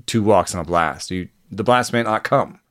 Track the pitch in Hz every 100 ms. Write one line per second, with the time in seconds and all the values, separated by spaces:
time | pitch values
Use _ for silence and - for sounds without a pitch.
0 | - 113 104 95 85 92 80 85 78 -
1 | - 92 87 _ - 98 107 123 117 117
2 | 110 107 - 139 82 - _